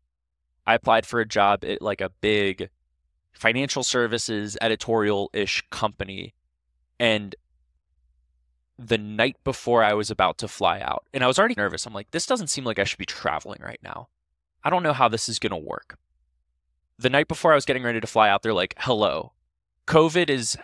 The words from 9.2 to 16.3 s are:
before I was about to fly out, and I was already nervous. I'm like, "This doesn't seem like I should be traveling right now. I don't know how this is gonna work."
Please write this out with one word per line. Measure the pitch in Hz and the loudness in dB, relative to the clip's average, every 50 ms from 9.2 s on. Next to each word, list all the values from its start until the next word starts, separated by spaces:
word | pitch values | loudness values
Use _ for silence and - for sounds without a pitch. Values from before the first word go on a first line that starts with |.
| 117 139 - - _ | 0 0 0 -4 _
before | 135 131 - - 123 120 117 | -6 -6 -4 0 2 4 4
I | 110 104 104 | 6 4 4
was | 107 104 107 | 2 0 -2
about | 104 - 95 90 - - | 0 2 2 2 2 -2
to | 113 101 | -8 -12
fly | - - 98 87 87 98 | -4 0 0 2 2 0
out, | - 65 - - - _ - | -4 -6 -6 -6 -8 _ -4
and | 135 127 | 0 2
I | |
was | 127 135 185 | 2 4 4
already | 208 240 240 | 2 2 2
nervous. | 104 104 95 82 - - | 0 -2 -2 -4 -6 -10
I'm | 117 104 | -10 -10
like, | 98 - - | -12 -12 -6
"This | - 170 - | -6 -6 -2
doesn't | - 262 233 175 143 | -2 -2 -2 -2 -4
seem | - 143 131 | -6 -4 -4
like | 117 104 95 | -2 0 0
I | 98 | 0
should | - - - | -2 -2 -6
be | 90 | -8
traveling | - - - - 76 76 78 - - - - | -10 -10 -6 -4 -4 -4 -4 -6 -10 -14 -12
right | - - - - | -12 -14 -14 -14
now. | - - - - 127 - _ _ _ _ _ _ _ _ _ _ | -14 -14 -14 -14 -16 -18 _ _ _ _ _ _ _ _ _ _
I | - 151 | -2 0
don't | 180 180 | 0 2
know | 175 156 | 2 0
how | 139 127 131 113 | 2 4 4 4
this | 110 113 - 120 | 4 0 -2 -4
is | 110 - | -4 -4
gonna | - 104 95 82 | -4 -4 -4 -6
work." | 73 - - - - - - - _ _ _ _ _ _ | -8 -10 -10 -12 -12 -16 -20 -20 _ _ _ _ _ _